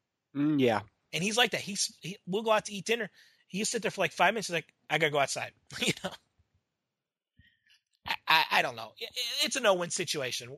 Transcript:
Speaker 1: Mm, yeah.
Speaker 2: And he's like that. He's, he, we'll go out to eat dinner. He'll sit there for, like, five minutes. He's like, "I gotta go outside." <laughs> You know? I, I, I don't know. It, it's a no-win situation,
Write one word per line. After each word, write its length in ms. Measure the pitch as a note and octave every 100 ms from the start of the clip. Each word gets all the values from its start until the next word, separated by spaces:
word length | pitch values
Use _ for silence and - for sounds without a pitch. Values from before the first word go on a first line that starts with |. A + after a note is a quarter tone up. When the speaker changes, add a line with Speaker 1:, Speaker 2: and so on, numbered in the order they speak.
| _ _ _
Speaker 1:
Mm, 240 | C#3 D3 D3+
yeah. 220 | B2 G#2+ G#2 _ _
Speaker 2:
And 100 | D#3+
he's 140 | F#3+ A3
like 140 | A#3+
that. 100 | D3
He's, 340 | D#3 G3+ - -
he, 160 | D3+ G3+ -
we'll 160 | G3
go 60 | A3
out 120 | G#3+
to 80 | -
eat 140 | G3+ F3+
dinner. 240 | A#3 G3+ - - _ _
He'll 140 | F#3
sit 160 | G#3+ A#3
there 100 | G3
for, 120 | -
like, 100 | E3
five 220 | - F3+
minutes. 140 | A3+ F3+
He's 60 |
like, 120 | E3+ - _ -
"I 80 | D3+
gotta 120 | D#3+
go 60 | C#3+
outside." 340 | C3+ - B2 - _
<laughs> 140 | -
You 120 | A#3+ -
know? 60 | F#3+ - _ _ _ _ _ _ _ _ _ _ _ _ - _ _ _ _ _ -
I, 80 | - -
I, 160 | D#3+ - G3+
I 40 |
don't 140 | D#3+ A#2
know. 160 | A2 -
It, 100 | A3+ - A#3+ C4
it's 120 | D4+ C#4+
a 40 |
no-win 280 | A#3 F#3 E3+
situation, 680 | - F3 D#3 B2+ - A#2+